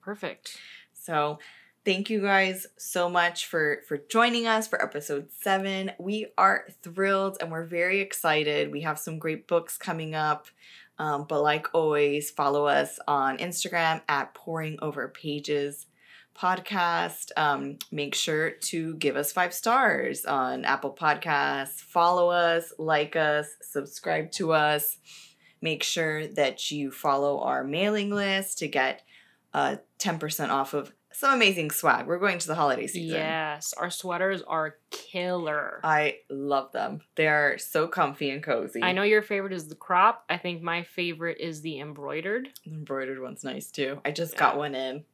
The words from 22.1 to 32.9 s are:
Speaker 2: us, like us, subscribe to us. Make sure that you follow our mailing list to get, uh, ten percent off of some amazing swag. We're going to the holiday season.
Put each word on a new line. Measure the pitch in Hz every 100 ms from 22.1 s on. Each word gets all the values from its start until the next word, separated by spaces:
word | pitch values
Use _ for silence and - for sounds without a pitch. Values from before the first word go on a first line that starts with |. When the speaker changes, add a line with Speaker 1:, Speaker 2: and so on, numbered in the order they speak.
| 180 175
Speaker 2:
us, | 175 170 170 170 -
like | 160 156 151 165
us, | 156 147 151 -
subscribe | - 147 143 - - 160 160
to | - 165
us. | 160 151 151 147 - - - - _ _ _
Make | 160 156
sure | - - 160 151 156
that | 147 139 127 -
you | 151 139
follow | - 151 139 143 139
our | - 135
mailing | 135 151 202 214 202
list | 202 196 196 196 -
to | 151
get, | 143 131 - _ - _ _ _
uh, | 143 139 139 - _
ten | - 165
percent | 156 - 147
off | 139 135
of | 147 131 - _
some | - 277
amazing | 262 214 185 151
swag. | - 160 117 120
We're | 175
going | 196 175
to | 160
the | 160
holiday | 147 127
season. | 170